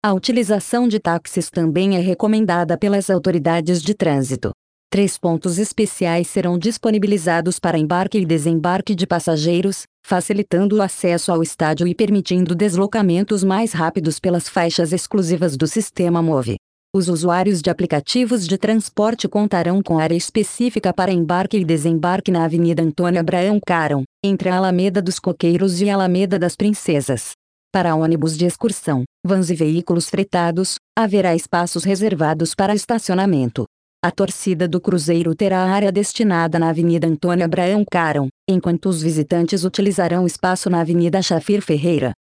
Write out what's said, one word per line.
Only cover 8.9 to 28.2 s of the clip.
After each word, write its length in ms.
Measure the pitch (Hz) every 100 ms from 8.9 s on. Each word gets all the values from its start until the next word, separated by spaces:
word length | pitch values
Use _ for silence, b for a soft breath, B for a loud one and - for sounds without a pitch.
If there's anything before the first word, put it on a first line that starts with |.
de 100 | 190
passageiros, 760 | 190 175 165 156 156 175 190 190 - _ -
facilitando 680 | 185 - 202 202 175 202 214
o 40 |
acesso 520 | 196 - 185 170 -
ao 100 | 170
estádio 460 | 165 - 156 151 175
e 60 |
permitindo 600 | 175 208 208 - 180 180
deslocamentos 880 | 170 208 175 202 226 196 175 196 208
mais 300 | 190 190 226
rápidos 480 | 160 165 190 160 147
pelas 280 | 185 180 -
faixas 440 | - 170 165 165
exclusivas 640 | 175 - 214 170 170 175 135
do 100 | 160
sistema 560 | - 208 - 175 170
Move. 320 | 165 147 120 98 _ _ _
Os 140 | 196 175
usuários 520 | 170 175 175 190 190
de 80 | 151
aplicativos 760 | 165 175 151 - 247 247 233 170
de 100 | 190
transporte 680 | 208 220 - - 214 233 196
contarão 560 | 208 208 185 170 190
com 160 | 190 160
área 160 | 160
específica 800 | 170 - - 208 - 240 214 190
para 180 | 175 185
embarque 460 | 180 160 175 190 214
e 60 |
desembarque 680 | 170 165 156 165 175 185 -
na 140 | 175
Avenida 360 | 165 170 170 165
Antônio 400 | 160 151 175 175
Abraão 380 | 165 180 185 208 -
Caron, 380 | 170 151 147 135 _
entre 240 | 196 190 185
a 80 | 180
Alameda 460 | 190 180 190 190
dos 160 | 180 185
Coqueiros 640 | - - 170 175 196 175
e 80 | 202
a 40 |
Alameda 440 | 196 185 180 196 185
das 160 | 175
Princesas. 800 | - 202 208 - 151 131 127 - - _ _ _
Para 240 | 196 175 160
ônibus 420 | 160 165